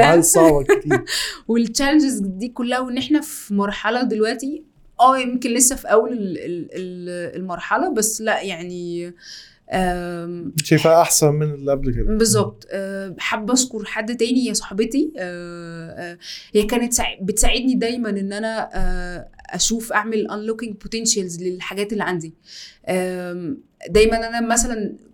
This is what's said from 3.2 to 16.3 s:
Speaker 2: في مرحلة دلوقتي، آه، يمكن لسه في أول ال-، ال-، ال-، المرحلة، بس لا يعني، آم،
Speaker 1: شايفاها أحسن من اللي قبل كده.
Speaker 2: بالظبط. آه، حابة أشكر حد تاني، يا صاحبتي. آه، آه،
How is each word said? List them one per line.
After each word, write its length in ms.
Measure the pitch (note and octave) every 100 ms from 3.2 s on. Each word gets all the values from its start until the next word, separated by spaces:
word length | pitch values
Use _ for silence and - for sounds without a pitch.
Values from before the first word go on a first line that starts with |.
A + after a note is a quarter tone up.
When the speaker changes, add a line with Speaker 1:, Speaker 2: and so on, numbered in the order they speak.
Speaker 2:
في 340 | D4 - -
مرحلة 480 | G3+ G3+ G3+ G#3 B3
دلوقتي، 600 | B3 G#3+ A3 B3+ C4+ D#4 - _ - -
آه، 180 | B3+ C4+
يمكن 320 | B3+ B3 A#3+
لسه 260 | A#3+ B3+ C4+
في 100 | -
أول 200 | G#3+ B3
ال-، 260 | B3 G3 D#3+
ال-، 300 | A#2+ F3 -
ال-، 640 | F3+ F#3 F3+ F3 F3 E3+ -
المرحلة، 540 | F#3 F3 - - F4
بس 260 | A3+ G#3+ -
لا 220 | A3 D3+
يعني، 680 | F#3 E3 F3+ F3+ F3 F3 F3 E3+ - - - _ -
آم، 800 | F#3 F3+ F3+ F3 E3+ E3+ F3 F3 E3
Speaker 1:
شايفاها 380 | - D#3 D#3+ E3
أحسن 320 | E3 - D3+
من 200 | D3 D3+
اللي 160 | C#3 C#3
قبل 220 | C#3 C3+
كده. 100 | A2+ A2+ G#3+
Speaker 2:
بالظبط. 500 | A3+ G3+ F#3 - -
آه، 460 | G3 G3 G3 G3 E3
حابة 340 | - G#3+ G#3+
أشكر 320 | B3+ B3+ A3
حد 320 | G3 A3 A3 A#3
تاني، 280 | A#3 B3+
يا 80 | A#3
صاحبتي. 600 | G3+ - G3 A3+ C#4 D#4 C#4+
آه، 960 | F3+ F3 F3 F3 E3+ E3 E3 - F3
آه، 60 | E3+ -